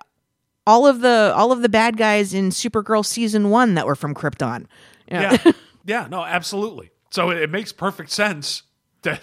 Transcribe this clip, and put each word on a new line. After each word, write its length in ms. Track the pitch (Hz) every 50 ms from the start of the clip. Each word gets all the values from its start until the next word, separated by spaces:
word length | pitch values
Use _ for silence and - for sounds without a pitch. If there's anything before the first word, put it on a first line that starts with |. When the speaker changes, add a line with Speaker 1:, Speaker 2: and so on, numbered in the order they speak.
| - - _ _ _ _ _ _ _ _ _ _ _
Speaker 1:
all 200 | 208 220 240 277
of 140 | 285 269 240
the, 320 | 247 247 240 226 214 190 -
all 180 | - 208 240 262
of 100 | 240 240
the 60 | 226
bad 280 | 196 220 226 233 226
guys 380 | 214 220 214 208 208 202 190 180
in 160 | 196 190 185
Supergirl 540 | 175 - - 233 - 220 202 - 220 214 202
season 440 | - - 233 233 214 208 214 208 202
one 240 | 208 240 254 233 180
that 100 | 156 117
were 80 | 120 143
from 200 | - - 147 143
Krypton. 520 | - - 143 135 - 147 117 117 117 - - _ _ - - _ _ _ -
You 80 | 180 175
know? 100 | 190 196 254 - -
Speaker 2:
Yeah. 80 | 339 -
Speaker 1:
<laughs> 60 | - - _ _ _ _
Speaker 2:
Yeah, 200 | 180 214 240 - 226
no, 120 | 180 185 170
absolutely. 680 | 165 170 180 165 - 202 196 208 - 175 127 - - _ _ _ _
So 200 | - 185 170 180
it, 80 | 175 170
it 120 | 156 151
makes 220 | 160 202 220 - -
perfect 380 | - 170 196 190 - 156 139
sense 540 | - - 208 214 185 147 135 - - - - _ _ _ _ _ _ _ -
to, 140 | 165 147 -